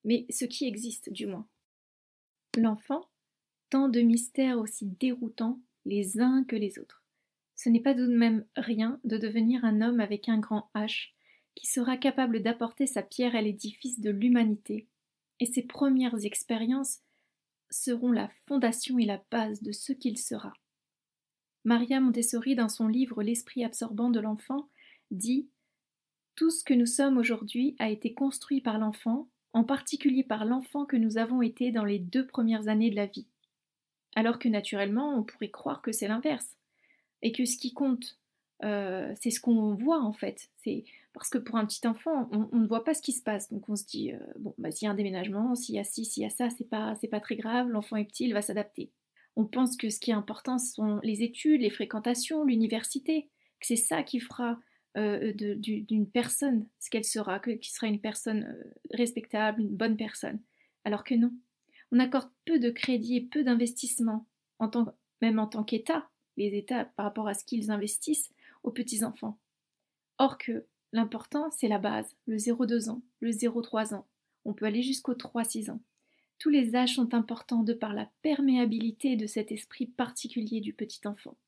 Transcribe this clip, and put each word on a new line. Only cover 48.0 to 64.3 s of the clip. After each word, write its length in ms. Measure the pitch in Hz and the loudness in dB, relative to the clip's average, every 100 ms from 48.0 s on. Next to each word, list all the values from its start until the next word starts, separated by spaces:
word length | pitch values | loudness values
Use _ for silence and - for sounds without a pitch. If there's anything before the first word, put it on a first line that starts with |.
| 208 | -4
petit, 200 | - 247 | -2 -2
il 80 | |
va 80 | 208 | 0
s'adapter. » 500 | 208 208 208 - - _ _ _ _ - | -2 -4 -6 -10 -14 _ _ _ _ -2
On 100 | 214 | 0
pense 300 | 247 254 247 | 2 0 0
que 140 | 220 | -4
ce 100 | 208 | -2
qui 120 | - | 0
est 20 | |
important, 440 | 214 208 214 - 254 | -2 -2 -8 -4 -2
ce 160 | 247 | -2
sont 260 | - 214 208 | -2 0 0
les 200 | 226 208 | -2 -2
études, 380 | 233 - 311 302 | -2 0 4 4
les 80 | 214 | 4
fréquentations, 760 | - 208 214 240 247 - 311 285 | 0 -6 -2 -2 0 0 2 4
l'université, 800 | 226 220 220 - 269 - 311 294 _ _ _ | 4 2 0 -4 -4 0 -2 -2 _ _ _
que 80 | - | -2
c'est 80 | 233 | 0
ça 280 | - - | 2 0
qui 160 | 277 247 | -2 -4
fera, 400 | 233 - 240 233 _ _ _ - | -4 -6 -4 -4 _ _ _ -2
euh, 360 | 214 202 220 | 0 0 -2
de, 220 | 208 208 208 | -4 -4 -4
du, 260 | 214 214 | -4 -4
d'une 260 | 214 214 202 | 0 0 2
personne 600 | 240 240 - 285 233 214 _ | 0 0 0 2 0 -2 _
ce 100 | - | -6
qu'elle 160 | 226 214 | -4 -2
sera, 340 | 220 196 196 | -2 -2 -4
que, 120 | 240 | -4
qui 200 | 233 - | -6 -8
sera 160 | - 226 | -4 -2
une 140 | 208 | -2
personne, 420 | 214 214 233 214 | -4 -6 -4 -4
euh, 280 | - - - - - | -4 -12 -16 -18 -8
respectable, 680 | 233 240 240 - 214 214 214 | -2 0 -2 -6 0 0 0
une 140 | 208 196 | -2 0
bonne 220 | 220 214 | 0 0
personne. 420 | 214 - - 214 _ _ _ _ | -4 -6 -8 -8 _ _ _ _
Alors 200 | 208 208 | -4 -4
que 120 | - 233 | 0 2
non. 160 | 240 240 _ _ _ _ _ | 2 0 _ _ _ _ _
On 80 | 240 | 4
accorde 300 | 262 262 262 _ - | 4 0 -2 _ 2
peu 140 | 320 | 2
de 100 | 240 | 2
crédit 480 | 233 - 247 226 247 | 0 -2 0 0 -2
et 40 | |
peu 220 | 247 302 | 0 0
d'investissement, 840 | 254 233 240 247 247 - 226 220 - | 2 2 2 -2 -4 0 0 -2 -8